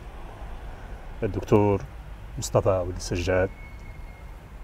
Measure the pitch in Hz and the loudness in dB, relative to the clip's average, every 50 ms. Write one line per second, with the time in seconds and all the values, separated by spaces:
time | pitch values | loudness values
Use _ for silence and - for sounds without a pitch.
0 | - - - - - - - - - - - - - - - - - - - - | -12 -12 -12 -12 -12 -12 -12 -12 -10 -10 -10 -10 -10 -10 -10 -10 -10 -12 -12 -12
1 | - - - - 117 104 90 98 - - 117 104 104 104 101 95 - - - - | -10 -10 -6 -4 -2 -2 -2 -2 4 6 8 8 8 8 6 4 0 -4 -10 -12
2 | - - - - - - - 135 107 - - 117 - 110 95 92 87 90 90 90 | -12 -12 -12 -12 -12 -10 -6 -6 -4 2 4 4 6 6 4 4 2 0 -2 -4
3 | - - 107 90 85 92 92 92 92 98 - - - - - - - - - - | -4 -2 0 0 2 4 4 4 4 2 0 -6 -14 -14 -14 -12 -12 -12 -12 -12
4 | - - - - - - - - - - - - | -12 -12 -12 -14 -14 -14 -14 -14 -14 -14 -14 -2